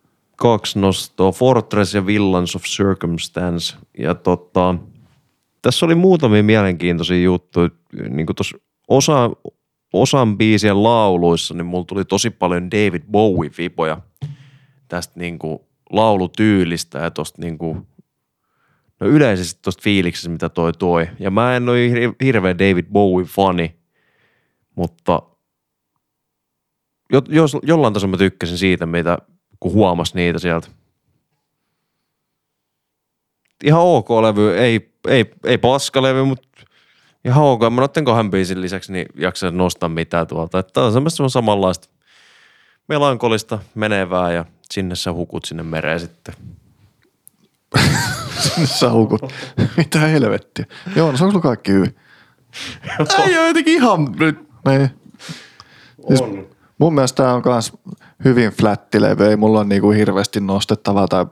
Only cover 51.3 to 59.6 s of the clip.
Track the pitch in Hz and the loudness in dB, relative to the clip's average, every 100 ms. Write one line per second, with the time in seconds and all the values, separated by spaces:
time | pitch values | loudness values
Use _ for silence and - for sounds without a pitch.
51.3 | 202 156 117 - 98 90 - _ _ _ | 2 0 -2 0 2 2 -2 _ _ _
52.3 | _ _ - - - - - 151 392 392 | _ _ -16 -16 -14 -10 -4 0 2 2
53.3 | 339 330 330 311 330 247 175 139 - 160 | 2 2 2 2 4 4 2 0 0 -2
54.3 | 151 - - 139 135 135 - - - - | -2 -10 -6 0 2 0 -4 -18 -20 -18
55.3 | - - - - - - _ - 131 117 | -18 -20 -20 -20 -20 -20 _ -6 -6 -8
56.3 | 98 92 _ _ - 160 147 127 - 131 | -12 -18 _ _ -2 0 0 0 0 0
57.3 | 123 123 120 110 - - - - - 135 | 0 0 -2 -4 -10 -20 -20 -20 -2 2
58.3 | 123 110 - 107 101 - 104 104 101 104 | 2 2 2 0 0 -2 0 2 4 2
59.3 | 107 110 107 | 4 2 2